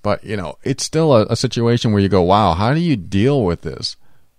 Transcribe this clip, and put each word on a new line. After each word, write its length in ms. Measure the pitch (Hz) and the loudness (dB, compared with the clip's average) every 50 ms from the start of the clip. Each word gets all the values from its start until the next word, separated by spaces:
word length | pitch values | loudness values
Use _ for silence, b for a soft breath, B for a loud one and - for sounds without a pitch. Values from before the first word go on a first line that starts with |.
But, 200 | - 104 101 - | -4 -4 -4 -4
you 140 | - - 107 | -6 -8 -8
know, 220 | 101 87 73 - - | -8 -8 -10 -12 -8
it's 220 | - 120 135 - - | -6 -6 -6 -6 -6
still 320 | - - 156 160 151 131 | -4 -2 0 2 4 4
a, 100 | 110 101 | 4 4
a 100 | - 117 | 2 -2
situation 560 | - - 123 - 123 117 117 120 120 - 117 | -2 -2 -4 -2 -2 0 0 0 0 0 0
where 100 | 104 101 | 2 2
you 60 | 98 92 | 2 2
go, 140 | 101 92 | 4 2
"Wow, 320 | 85 90 98 104 107 90 80 | 4 4 4 4 4 2 2
how 200 | 90 107 120 147 | 0 0 0 0
do 60 | 160 | 0
you 160 | 175 170 139 | 0 0 -2
deal 460 | 101 82 98 98 98 110 135 143 135 107 | -2 -4 -4 -2 0 0 2 0 0 0
with 180 | 87 85 - | -2 -2 -4
this? 340 | - 78 62 - - - - _ - - - - _ _ _ | -6 -12 -12 -8 -10 -12 -12 _ -20 -20 -20 -20 _ _ _